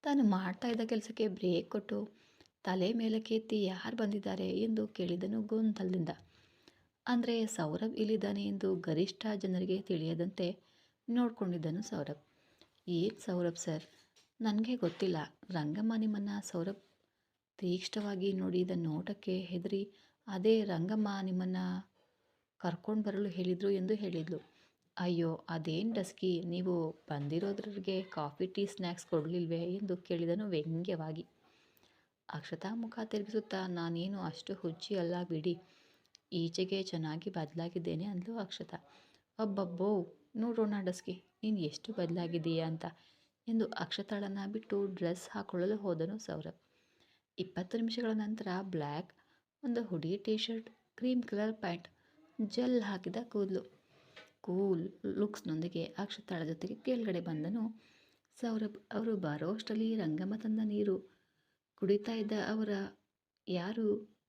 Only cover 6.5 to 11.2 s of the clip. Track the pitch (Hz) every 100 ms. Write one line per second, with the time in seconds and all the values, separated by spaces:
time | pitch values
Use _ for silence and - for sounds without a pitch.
6.5 | _ - _ _ _ - 247 240 233 220
7.5 | - 156 170 220 - 214 220 202 202 202
8.5 | 196 190 185 175 156 190 - 220 208 185
9.5 | 180 185 190 - 175 160 165 175 185 180
10.5 | 202 _ _ _ _ - 233